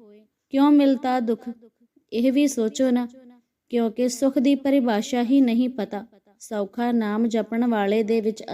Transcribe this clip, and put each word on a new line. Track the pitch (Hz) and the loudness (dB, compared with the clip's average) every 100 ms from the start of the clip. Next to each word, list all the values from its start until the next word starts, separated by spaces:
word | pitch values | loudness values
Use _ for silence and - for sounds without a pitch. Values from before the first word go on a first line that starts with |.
| 208 208 _ _ _ | -20 -20 _ _ _
ਕਿਉਂ | 269 285 | 0 4
ਮਿਲਤਾ | 294 277 262 262 254 | 6 4 2 0 -2
ਦੁੱਖ?" | 233 226 240 233 233 _ _ _ _ | -2 -4 -6 -16 _ _ _ _ _
ਇਹ | 220 254 | -2 0
ਵੀ | 254 285 | 2 0
ਸੋਚੋ | 254 220 220 262 | 0 -4 0 0
ਨਾ, | 247 240 262 247 247 _ _ _ | 0 -2 -10 -20 -20 _ _ _
ਕਿਉਂਕਿ | 240 226 226 247 | -2 -2 -2 -4
ਸੁੱਖ | 247 269 277 | 0 0 2
ਦੀ | 277 277 | 2 2
ਪਰਿਭਾਸ਼ਾ | 277 277 240 208 240 247 | 2 0 2 -2 -2 -4
ਹੀ | 233 277 | 2 2
ਨਹੀਂ | 254 226 254 | 4 2 -2
ਪਤਾ। | 254 196 202 226 202 _ 196 | -4 -8 -10 -14 _ _ _
ਸੌਖਾ | - 214 202 233 240 | -10 -6 -6 -4 -2
ਨਾਮ | 240 214 214 233 | 0 -2 -2 -2
ਜਪਣ | 226 208 233 240 | -2 -2 -2 0
ਵਾਲੇ | 220 196 214 | 0 0 0
ਦੇ | 214 226 | 0 -2
ਵਿੱਚ | 214 214 - | -2 -6 -8